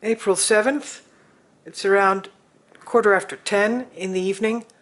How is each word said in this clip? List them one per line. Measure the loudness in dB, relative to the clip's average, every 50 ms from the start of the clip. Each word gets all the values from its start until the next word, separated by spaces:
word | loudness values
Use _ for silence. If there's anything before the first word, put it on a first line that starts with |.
April | -2 -2 -4 -2 0 -2 0
seventh, | 0 2 2 2 2 2 2 -2 -2 -6 -10 -18 -20 _ _ _ _ _ _ _ _ _ _ _ _ _
it's | -20 -16 -6 0
around | 2 2 4 4 4 2 0 -4 -12 _ _ _ _ _ _ _ _ _ -20 -20
quarter | 0 0 2 4 6 4
after | 4 2 -4 -14
ten | -12 _ -2 0 2 2 2 0 -2 -6 -10 -12
in | -10 -8 -4
the | -4 -2
evening. | -2 -2 -4 -2 -2 -2 -2 -4 -8 _ _ _